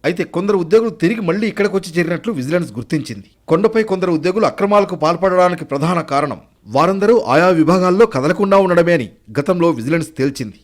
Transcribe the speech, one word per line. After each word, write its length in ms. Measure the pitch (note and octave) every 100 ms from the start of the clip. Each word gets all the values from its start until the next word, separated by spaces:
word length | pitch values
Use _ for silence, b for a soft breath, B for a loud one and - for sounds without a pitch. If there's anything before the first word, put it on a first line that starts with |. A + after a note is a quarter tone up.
అయితే 200 | D3 F3+
కొందరు 340 | E3+ E3+ G3+ G3+
ఉద్యోగులు 280 | E3 A3 A3+ A3
తిరిగి 220 | E3+ A3+ F3+
మళ్లీ 180 | F#3+ A3
ఇక్కడికొచ్చి 440 | - G3+ F#3+ F3+
చేరినట్లు 400 | E3 E3+ E3+ -
విజిలెన్స్ 380 | E3+ B2+ F3 D#3+
గుర్తించింది. 560 | A2 A2+ D#3 A2+ G2+ - _ -
కొండపై 340 | E3 A3 A3+
కొందరు 300 | G#3+ F#3 F3+
ఉద్యోగులు 340 | D#3+ F3+ G3 -
అక్రమాలకు 500 | - G3+ G#3 G3 F3+
పాల్పడడానికి 680 | D#3 E3+ F#3+ F3+ F3+ F3
ప్రధాన 360 | D3+ C#3 D#3+ F3 D3+
కారణం 280 | C#3 D3 F#2 _ _ G#2
వారందరూ 500 | B2+ E3+ G3 G#3 A#3 -
ఆయా 140 | C#3 F3+
విభాగాల్లో 580 | E3+ D#3 F#3 F3+ F#3+ A3+
కదలకుండా 520 | C3 C#3+ F3 G3 G3
ఉండడమే 360 | F#3 E3+ E3+ E3+
అని 100 | G#2+ _ - A2
గతంలో 320 | C#3+ E3+ E3+
విజిలెన్స్ 420 | A#2+ A#2 E3 D#3 -
తేల్చింది. 420 | C#3 C#3 A2 -